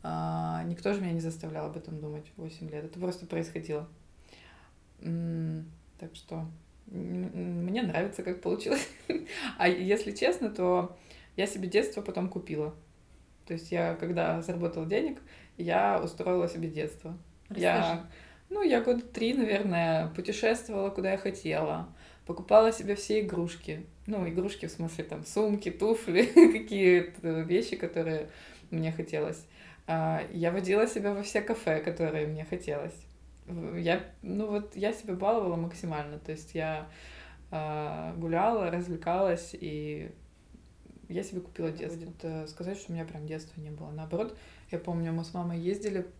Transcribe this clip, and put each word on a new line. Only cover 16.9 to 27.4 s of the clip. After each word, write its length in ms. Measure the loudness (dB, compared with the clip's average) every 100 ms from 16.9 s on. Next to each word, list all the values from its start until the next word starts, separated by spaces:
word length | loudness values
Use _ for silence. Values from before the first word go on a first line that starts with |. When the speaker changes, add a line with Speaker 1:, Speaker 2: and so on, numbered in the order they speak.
| -6 -12 -12 -14 -20 -10
Speaker 2:
Расскажи. 120 | 0
Speaker 1:
Я, 420 | 4 4 4 0 -4 -18 -20 -20 -6
ну, 120 | 0
я 180 | 4 6
года 200 | 4 2
три, 320 | 0 0 2
наверное, 760 | 4 4 2 2 2 4 2 0
путешествовала, 800 | -4 -4 0 2 2 -2 -2 -2
куда 200 | 0 0
я 60 | 0
хотела, 720 | -2 -4 -2 0 0 -2 -6 -14 -20 -18 -10
покупала 460 | -8 8 10 10
себе 240 | 4 -2 -4
все 260 | 0 0
игрушки. 640 | 2 0 -2 -4 -10 -10 -10 -14 -6
Ну, 200 | -2 0
игрушки 400 | 0 -2 -4 -8
в 40 |
смысле, 320 | -4 -6 -4
там, 220 | -8 -8 -4
сумки, 460 | 2 4 2 -2
туфли, 540 | 0 2 2 4 6 10
<laughs> 80 | 12 12 10
какие-то 840 | 0 6 8 8 6 -4 -2 -2